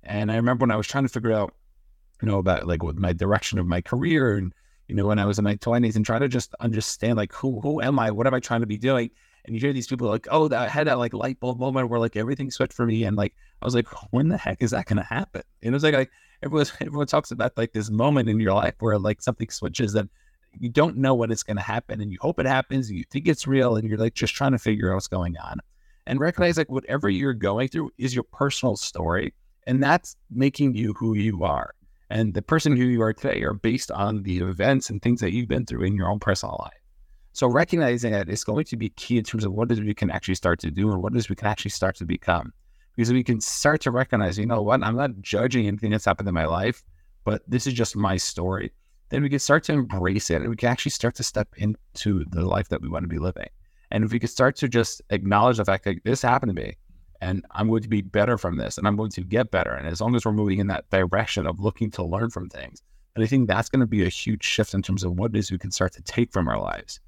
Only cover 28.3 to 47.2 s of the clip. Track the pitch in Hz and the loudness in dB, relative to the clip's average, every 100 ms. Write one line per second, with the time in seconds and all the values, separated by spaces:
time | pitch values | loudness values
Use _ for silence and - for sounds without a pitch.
28.3 | - 139 - 131 101 - - 82 87 - | -2 -2 2 0 0 -4 -4 -2 0 -2
29.3 | - _ _ - 131 135 170 - - _ | -8 _ _ -2 0 4 2 0 -20 _
30.3 | 120 135 - 143 113 110 104 113 107 107 | 0 0 2 0 2 -2 -2 0 2 0
31.3 | 95 85 73 50 - _ _ _ 107 113 | 0 0 -2 -4 -12 _ _ _ 0 0
32.3 | 101 - 160 151 131 127 120 110 110 - | 0 0 2 4 4 4 2 2 0 -2
33.3 | - - 101 113 127 - - 101 107 98 | -2 -2 0 0 0 -4 -2 -2 -2 -2
34.3 | 90 90 92 104 135 - 101 - 120 95 | -2 -2 0 2 2 0 -2 0 2 0
35.3 | 104 120 131 117 117 92 101 90 104 - | -2 -2 -2 -2 -2 0 0 0 -2 0
36.3 | 98 - - - - _ _ - - - | -2 -2 -8 -12 -16 _ _ -20 -20 -18
37.3 | - 127 123 165 170 143 120 117 104 82 | 0 2 2 2 2 2 2 0 0 -2
38.3 | 101 - 107 156 117 110 - - 123 107 | -4 -2 -2 -2 -4 -6 -8 0 0 0
39.3 | 110 104 101 120 113 104 104 95 - - | -2 -2 -2 0 0 0 0 -2 -2 -4
40.3 | 92 90 85 80 73 107 95 92 123 107 | 0 2 0 -2 0 0 0 0 -2 -2
41.3 | 87 104 104 95 - 95 - 82 - - | -4 -4 -4 -6 -2 -2 -2 -4 -4 0
42.3 | 85 - - _ _ _ - 113 127 120 | -2 -2 -14 _ _ _ -2 2 2 2
43.3 | 113 - - 151 151 - 120 127 117 98 | 0 -2 -4 -2 0 0 0 0 0 0
44.3 | 92 110 113 104 131 107 117 139 98 98 | -2 -2 0 2 0 0 -2 -2 -4 -4
45.3 | 104 123 127 107 101 110 107 - 95 101 | 0 2 2 0 0 0 0 2 0 0
46.3 | 85 80 82 104 - - - _ _ | 0 0 0 0 -2 -10 -20 _ _